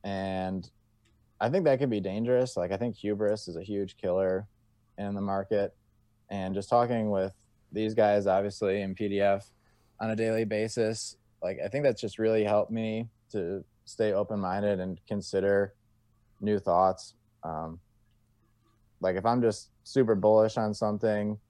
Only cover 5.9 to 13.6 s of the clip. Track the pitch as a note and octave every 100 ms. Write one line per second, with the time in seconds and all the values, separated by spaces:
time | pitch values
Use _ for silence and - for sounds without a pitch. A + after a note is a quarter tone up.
5.9 | _ _ _ _ G2 F#2+ F#2+ F#2+ A#2+ A#2+
6.9 | A#2 G#2+ G2 F#2+ - _ _ _ G#2 A2
7.9 | A2 G#2+ G#2 G2+ F#2+ G2+ - G2+ G2+ F#2+
8.9 | F#2 G#2 G2+ G2 G2 - _ _ _ _
9.9 | _ A2 A2 A2+ A2+ A2 G#2+ A2+ A#2+ A2
10.9 | A2 - - _ _ F2+ F2+ F2+ B2 C#3+
11.9 | A2 G#2+ - A2 A2 G#2 G#2 G2+ A2+ A2
12.9 | A2 A#2 _ _ G#2+ E2+ F#2+